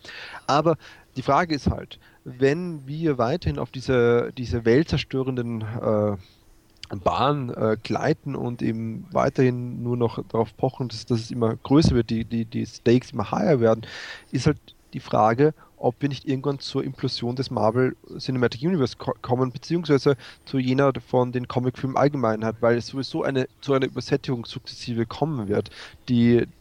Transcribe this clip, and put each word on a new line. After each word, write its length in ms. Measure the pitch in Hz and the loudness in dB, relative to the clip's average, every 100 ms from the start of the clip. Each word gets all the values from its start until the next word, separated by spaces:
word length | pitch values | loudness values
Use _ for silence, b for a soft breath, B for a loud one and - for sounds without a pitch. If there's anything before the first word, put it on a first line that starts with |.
| B B B B - | B B B B 0
Aber 300 | 139 160 151 B B B 131 | 2 2 0 B B B -6
die 60 | |
Frage 320 | 143 143 175 | 2 2 2
ist 160 | 143 - | -2 -2
halt, 300 | - - - b b | -2 -6 -18 b b
wenn 640 | 139 127 135 160 180 156 135 | -12 2 2 2 -4 -8 -8
wir 320 | 156 165 123 | -2 0 2
weiterhin 400 | 117 170 160 143 | 2 0 -2 -4
auf 100 | 131 | -6
diese, 640 | 131 135 127 120 120 120 123 | -6 0 4 6 4 0 -6
diese 300 | 117 123 113 | -4 0 4
weltzerstörenden, 960 | 127 165 151 - 135 131 123 117 113 | 4 4 0 -2 -4 -2 -4 -4 -6
äh, 560 | 107 120 113 107 104 101 b b b _ _ _ - 101 | -6 -4 0 2 2 -2 b b b _ _ _ -14 -4
Bahn, 460 | - - 131 147 120 | -2 2 0 0 -4
äh, 260 | - 110 110 | -2 -2 -2
gleiten 520 | - 104 117 160 139 135 | -2 -2 -2 -2 -4 -6
und 280 | 123 120 | -6 -4
eben 420 | 127 113 113 113 - | -4 -4 -6 -8 -4
weiterhin 720 | 131 127 - 127 123 123 120 | 0 0 2 2 0 -6 -6
nur 120 | 120 123 | -4 0
noch 320 | 117 - - | -2 -2 -4
darauf 300 | 113 110 - | -2 -2 -2
pochen, 300 | 135 - 123 | -4 -2 -8
dass, 180 | - - | -8 -4
dass 140 | 117 | -4
es 100 | 113 | -2
immer 260 | 123 113 117 | -2 -2 0
größer 360 | - 143 139 | 2 4 6
wird, 160 | 123 113 | 2 0
die, 160 | 113 113 | -2 -4
die, 200 | 117 113 | -4 -4
die 200 | 120 107 | -6 -8
Stakes 460 | - 117 123 - | -2 4 4 2
immer 180 | 123 101 | -6 -2
higher 280 | 127 185 135 | 0 2 4
werden, 260 | 113 110 113 B B B B | 4 2 -2 B B B B
ist 160 | 135 151 | 0 0
halt 100 | 143 - _ _ | 0 -6 _ _
die 60 | 143 | -12
Frage, 540 | - 113 110 117 151 - b - | -2 4 4 6 2 2 b -4
ob 180 | 123 - | -4 -2
wir 80 | 143 | -4
nicht 180 | 131 - | -4 -4
irgendwann 320 | 135 143 139 | -2 -2 -4
zur 240 | - 135 | -4 -6
Implosion 520 | 139 131 127 - 120 127 | -6 -4 -6 -4 -4 -4
des 120 | 131 | -4
Marvel 460 | 117 110 120 131 - - - | 0 2 4 0 -2 -14 -12
Cinematic 420 | - 127 117 113 | -4 0 0 0
Universe 360 | 160 185 123 - | 0 2 0 -2
ko-, 180 | - - | -8 -6
kommen, 300 | - 123 131 | -2 0 0
beziehungsweise 640 | - - 170 156 139 147 135 B B - | -4 -4 -2 2 4 4 0 B B -6
zu 140 | 135 | -2
jener 320 | 127 131 139 123 - | 0 4 2 2 0
von 240 | 127 123 | 0 0
den 160 | 123 123 | -2 -4
Comicfilmen 480 | 127 127 - 131 131 | -2 -2 -2 -2 2
Allgemeinheit, 640 | 143 143 113 110 113 110 | 2 2 0 0 -2 0
weil 180 | 117 120 | 2 2
es 100 | - | -2
sowieso 360 | 135 123 160 | -8 -6 -4
eine, 240 | 139 135 131 _ | -2 -2 -2 _
zu 120 | - | 0
einer 140 | 135 127 | 0 0
Übersättigung 580 | 127 - 139 - 120 - | -4 -2 -2 -2 -6 -6
sukzessive 600 | - - - - 117 110 | -12 -14 -14 -6 -4 -2
kommen 420 | - 151 135 98 | -2 -2 -2 -2
wird, 240 | 104 104 B B B - | -2 -2 B B B 0
die 360 | 120 117 117 - - | 4 6 4 2 -2